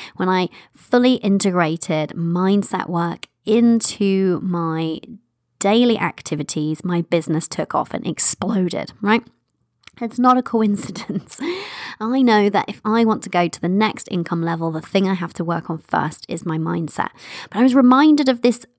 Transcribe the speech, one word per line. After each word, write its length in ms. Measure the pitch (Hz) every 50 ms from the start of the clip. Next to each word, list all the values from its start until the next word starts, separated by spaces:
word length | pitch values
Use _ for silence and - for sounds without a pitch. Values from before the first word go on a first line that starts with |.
| - - -
when 140 | - 185 185
I 200 | 185 185 180 - - - - _ _
fully 400 | - - - - 247 247 262 254
integrated 920 | - - 202 196 190 - 196 180 180 170 156 165 165 - - 160 156 151 151
mindset 800 | - 165 165 170 170 180 185 190 202 202 190 - 196 185 - -
work 380 | 175 170 170 170 170 - - - _ _ _
into 920 | 208 220 233 233 233 233 226 - - - - 202 196 190 190 190 185 175 -
my 580 | - 185 175 170 165 165 160 160 165 160 156 - - - - - _ _ _ _ _ _ _ _
daily 380 | 180 196 214 233 247 240 220
activities, 840 | - 180 156 - - - - 160 151 - - - 160 151 156 156 - -
my 180 | 180 175 175
business 460 | 170 - 175 165 156 - 156 160 -
took 280 | - - - 156 - -
off 180 | - - - -
and 120 | - -
exploded, 880 | - - - - - - - 185 190 233 190 180 175 - - - - - _
right? 220 | 202 202 220 233 - - _ _ _ _ _ _ _ _ _ _ _ - - -
It's 180 | 233 220 - 247
not 180 | 247 254 254
a 60 | 254 254
coincidence. 960 | - - 226 220 208 202 202 - - - - - - - 196 - - - - 269 339 359 392 403 -
<laughs> 300 | - - - - - -
I 220 | 214 226 254 269
know 280 | 262 240 214 208 202 196
that 160 | 196 180 -
if 140 | - - - -
I 220 | 214 220 233 233
want 180 | 220 214 - -
to 60 | 190
go 180 | - 175 175
to 140 | 170 - -
the 80 | - 170
next 400 | 185 202 220 214 - - - -
income 300 | - 175 165 - 175 170
level, 300 | 165 170 170 165 165 165
the 100 | 156 156
thing 260 | - - - 190 196
I 60 | 185 190
have 200 | 180 175 165 -
to 120 | - 165
work 240 | 170 170 165 - -
on 80 | 165
first 480 | 160 - - - - - 156 - - -
is 180 | - - 165 -
my 120 | 165 160
mindset. 520 | 160 160 170 170 170 165 - - - - - - - - - - - - -
But 100 | - 202
I 40 | 247
was 120 | 262 240
reminded 520 | 269 247 247 262 269 302 311 302 285 277
of 140 | 262 240 240
this 240 | - 247 226 - - - _